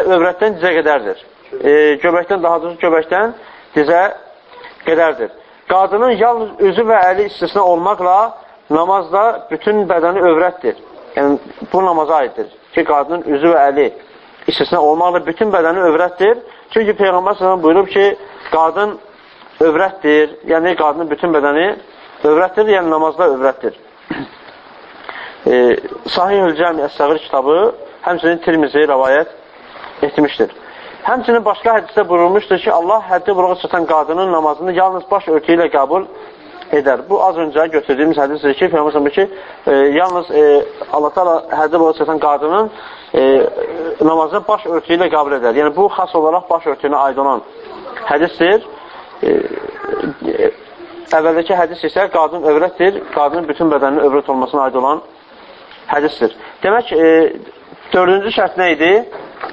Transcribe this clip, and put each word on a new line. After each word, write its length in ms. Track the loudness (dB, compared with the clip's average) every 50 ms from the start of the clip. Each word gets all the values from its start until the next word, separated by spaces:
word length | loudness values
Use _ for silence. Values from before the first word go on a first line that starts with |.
| 2 2 2
övrətdən 420 | 2 2 0 0 0 0 -2 0
dizə 160 | 0 -2 0 0 2
qədərdir. 440 | 2 2 0 0 0 -4 -8 -8 -12 -20 -20 _ -18 -14
E, 220 | -8 -2 2 4 4 6 4 4 2 2 0
göbəkdən, 400 | 0 0 0 0 -2 -2 0 0
daha 180 | 0 0 0
doğrusu 180 | -2 -6 -6 -4
göbəkdən 540 | -2 0 2 0 0 0 0 -2 -2 -2 -4 -8 -18 -20 -20 -20 -14 -4 -2
dizə 260 | 0 2 2 2 2 2 0 -2 -8 -18 -20 -20 -20 _ -20 -20 -20 -20 -20 -20 -10 -4
qədərdir. 440 | -2 0 2 2 0 0 -2 -6 -8 -10 -14 -20 -20 -20 _ _
Qadının 500 | -2 0 0 2 2 0 0 0 0 2
yalnız 320 | 2 2 2 0 0 -4 -8 -4 0
üzü 280 | 0 0 2 2 2
və 100 | 2 4 4 4 4
əli 160 | 2 0 -2 -4
istisna 340 | -4 -6 -6 -2 0 2 2
olmaqla 540 | 2 2 2 0 0 -2 0 0 2 2 2 2 0 -4 -10 -20 -20 -20 -16 _ -2
namazda 800 | 0 0 2 2 0 0 0 -2 0 0 2 0 0 -4 -6 -10
bütün 340 | -8 -4 -2 0 0 0 0
bədəni 360 | 0 0 0 0 0 2 2 4
övrətdir. 560 | 4 4 4 2 0 -2 -4 -4 -6 -6 -6 -10 -20 -20 -20 -16 -8 -4
Yəni, 220 | 0 0 2 0 -2 -4 -10 -18 -18 -8 -4
bu 140 | 0 0 2
namaza 300 | 2 2 0 0 2 2
aiddir 320 | 0 0 -2 -4 -8 -10 -10 -12 -20 _ _ -4
ki, 100 | -2 0
qadının 400 | 0 0 0 0 -2 -4 -6 -4
üzü 260 | -4 -2 2 2 4 4
və 100 | 4 4 4
əli 180 | 2 2 0 0 -2 -8 -18 -20 -20 -20 -20 -20 -20 -12 -8
istisna 340 | -6 -4 -2 -2 -2 0 2
olmaqla 440 | 2 2 2 2 2 0 0 0 -2
bütün 260 | -4 -2 -2 -2 0 2
bədəni 300 | 2 2 0 0 2 2
övrətdir. 520 | 2 2 2 0 -2 0 0 2 2 2 0 -4 -16 -20 -20 -10 -4 -2
Çünki 220 | -2 0 0 0
Peyğəmbər 400 | 0 2 2 2 0 0 -2 -2
sallallahu 0 |
əleyhi 0 |
və 60 | 0 0
səlləm 200 | 0 0 2 2
buyurub 260 | 4 4 4 2 2
ki, 140 | 2 2 2 2 0 -2 -10 -18 -20 -18 -8 -4
qadın 460 | 0 0 2 2 0 -2 -4 -4 -6 -10 -16 -20 -20 -20 -20 -20 -20 -20 -20 -10 -2 0
övrətdir, 800 | 2 2 2 2 0 -2 -2 -2 0 2 4 4 2 2 -2 -6 -4 -2
yəni 260 | 0 0 0 0 0 0
qadının 300 | 0 -2 -2 -2 -4 -6
bütün 240 | -6 -4 -2 0 0
bədəni 340 | 2 2 2 2 0 0 -2 -4 -6 -12 -20 -20 -20 -20 -20 -8 -2 0
övrətdir, 480 | 2 2 2 2 0 0 0 2 2 2
yəni 120 | 2 2 0
namazda 400 | 0 0 0 0 0 0 0 2 2
övrətdir. 440 | 2 0 -2 -2 -2 -6 -8 -8 -10 -16 -20 -20 -18 -14 -12
<clears throat> 140 | -10 -10 -12 -14 -16 -20 -20 -20 -20 -20 -20 -20 -20 -20 -20 -20 -20 -20 -16 -16 -16 -14 -16 -18 -12 -4 -2
E, 320 | 0 2 4 4 4 2 0 -2 -8 -12 -12 -10
Sahihül 460 | -6 -4 -2 0 0 2 2 2 0 0
Cami 300 | 0 -2 -2 -2 -2 -4
Əs-Səğir 320 | -4 -4 -2 0 0 0 -2
kitabı 360 | -4 -4 -4 -2 0 2 2 2 2 0 -2 -4 -10 -20 -14 -8 -6
həmçinin 320 | -4 -4 -2 0 0 0 0 0
Tirmizi 400 | 0 0 2 2 2 2 2 2
rəvayət 460 | 2 2 2 2 2 2 2 0 -2 -6 -20 -20 -20 -20 -20 -20 -20 -20 -20 -20 -20 -8 -6 -4
etmişdir. 460 | -2 0 0 0 0 0 0 -2 -2 -4 -10 -20 -20 -20 -20 -20 -20 -14 -6 -4
Həmçinin 400 | -2 -2 -2 0 0 0 2 2
başqa 300 | 0 -2 0 0 0 0
hədisdə 280 | 0 0 -2 -2 -2 0
buyurulmuşdur 540 | 2 2 2 4 4 2 2 0 0 -2 -2 0
ki, 80 | 0
Allah 300 | 0 0 2 2 0 0 0 0
həddi 260 | -2 -2 0 0 0
buluğa 220 | 2 2 0 0 -2
çatan 260 | -4 -4 -4 -2 0
qadının 460 | 0 0 0 0 0 -2 -2 0 0
namazını 400 | 0 0 0 0 -2 -2 -4 -4 0
yalnız 300 | 0 0 0 0 -4 -4 -2
baş 160 | -2 -2 0
örtüyü 300 | 0 0 0 2 2 2
ilə 100 | 2 2 2 2
qəbul 320 | 0 0 2 0 -2 -4 -6 -12 -20 -20 -20 -20 -20 -20 -20 -20 -20 -6 -2
edər. 320 | -2 0 2 2 0 -2 -2 -2
Bu 100 | -2 0 0
az 140 | 0 0 -2 -4
öncə 240 | -2 0 0 0 0
götürdüyümüz 460 | 0 -2 -2 0 0 0 0 0 2
hədisdir 380 | 0 0 -2 -2 -2 -2 -2 0
ki, 140 | 0 0 0
Peyğəmbər 240 | 0 0 0 0 0
sallallahu 160 | 0 0 0
əleyhi 160 | 0 0 -2
və 60 | -2 -4
səlləm 320 | -10 -18 -20 -14 -6 -2
ki, 60 | 0
e, 260 | 2 4 4 2 2
yalnız, 340 | 2 0 0 -2 -4 -4 -2
e, 340 | 2 4 4 6 4 4 2 -2 -6 -14 -10 -6
Allah 180 | -4 -2 -2 -2
Taala 260 | 0 0 0 0 0 -2 -2 -4 -4 -2
həddi 200 | -2 0 2 2
buluğa 140 | 2 2 0
çatan 260 | 0 -2 -4 -2 -2
qadının, 520 | 0 0 0 0 -2 0 0 0 -2 -2 -6 -14 -20 -20 -20 -20 -10 -4 0
e, 80 | 2 4 4 4 4 2 0 -2 -6 -8 -8 -8 -8 -8 -6 -2 0
namazını 400 | 0 2 2 2 0 0 -2 -4 -2
baş 180 | -2 -2 -2 -2
örtüyü 340 | -4 -4 -4 -2 0 0 0
ilə 100 | 0 0
qəbul 260 | 0 0 0 0 -2 0
edər. 200 | 0 0 2 2
Yəni 160 | 2 2 2
bu 140 | 2 0 0 0
xas 180 | -2 -4 -2 0
olaraq 320 | 0 2 2 0 0 0 -2
baş 220 | -2 -2 -2 -2
örtüyünə 320 | -4 -2 -2 -2 0 0 0
aid 100 | 0 0
olan 260 | 0 0 0 -2 -2 -4 -10 -18 -20 -18 -18 -18 -16 -16 -16 -14 -10 -6 -2
hədisdir. 540 | -2 0 -2 -2 -2 0 2 2 2 2 0 -4 -20 -20 -20 -20 -20 -20 -20 -20 -12 -4 -2
E, 60 | 0
e, 1200 | 0 0 -2 -4 -8 -10 -10 -12 -12 -12 -10 -8 -8 -6 -6 -8 -8 -8 -6 -6 -2 -2 -2 -2 -2 -6 -12 -20 -20 -20 -20 -20 -20 -20 -8 -2 -2
əvvəldəki 420 | 0 2 2 0 0 0 0 0
hədis 280 | 0 0 -2 -4 -6 -6
isə 200 | -4 -2 -2 -2 0
qadın 360 | 0 0 0 0 -2 -2 0 2
övrətdir, 500 | 2 2 2 0 0 0 0 0 0 -2 -6 -6 -2
qadının 340 | 0 0 0 -2 -4 -4
bütün 240 | -4 -4 -2 0 0
bədəninin 360 | 2 2 0 0 0 2 2
övrət 240 | 2 2 0 0 -2
olmasına 360 | -2 -2 -2 -2 -2 -2 0
aid 120 | 0 0 0
olan 200 | 0 0 -2 -2 -6 -12 -20 -20 -20 -20 -20 -20 -20 -20 -20 -20 -20 -20 -20 -16 -8
hədisdir. 480 | -4 -2 -2 -2 -2 -2 -2 -2 -2 -2 -6 -20 -20 -12 -6 -2
Demək, 300 | 0 0 0 0 0 0
e, 140 | 2 4 4 4 4 2 0 -2 -6 -16 -20 -20 -20 -20 -20 -20 -20 -8 -2 0
dördüncü 400 | 0 2 2 2 0 0 -2 -2
şərt 260 | -2 -2 -2 -2 0
nə 120 | 0 0 0
idi? 200 | 2 2 2 2 2 0 -2 -12 -16 -16 -18 -18 -16 -16 -16